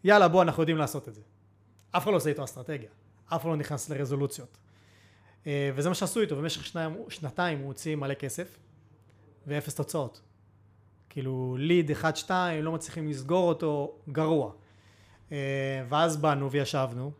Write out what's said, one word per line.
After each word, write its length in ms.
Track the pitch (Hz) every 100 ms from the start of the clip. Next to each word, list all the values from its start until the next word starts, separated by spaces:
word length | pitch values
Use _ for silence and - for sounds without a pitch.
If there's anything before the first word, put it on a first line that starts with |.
יאללה, 240 | 185 208 180
בוא, 140 | 175
אנחנו 200 | 170 156
יודעים 140 | 160 160
לעשות 300 | 147 143 123
את 60 |
זה." 60 | 107 107 _ _ _ _ _ _
אף 120 | 180
אחד 80 | 196
לא 60 | 190
עושה 120 | 151
איתו 160 | 147
אסטרטגיה, 440 | 131 - 123 147 110 - _ _ _
אף 120 | 165
אחד 60 | 156
לא 80 | 156
נכנס 340 | 139 143 -
לרזולוציות. 680 | 143 139 139 139 - 123 - _ _ _ - - _ _ _ -
אה, 240 | 143 139
וזה 140 | 135 156
מה 60 |
שעשו 260 | 180 190 240
איתו, 160 | 202 143
במשך 280 | 160 -
שניים, 320 | 143 175 160 175 370
שנתיים 500 | - 151 - 180 147
הוא 80 | 135
הוציא 300 | 131 160 151
מלא 180 | 139
כסף, 440 | 135 139 - 180 - - - _ _ _ _ - _ -
ואפס 280 | 147 147
תוצאות. 460 | - 143 160 127 - _ _ _ _ _ _ _ _ _
כאילו, 460 | - 131 131 127 127
ליד 320 | 151 175 156
אחד, 260 | 147 160 156
שתיים, 480 | - 185 180 156
לא 80 | 156
מצליחים 360 | 165 - 170 151
לסגור 400 | 139 135 180 175
אותו, 480 | 156 160 147 143 - -
גרוע. 400 | 139 156 160 113 - - _ - _ - - -
אה, 40 | 147 139 139 135 135 127
ואז 280 | 147 165 151
באנו 340 | 151 143 139
וישבנו 640 | 143 135 147 131 120 135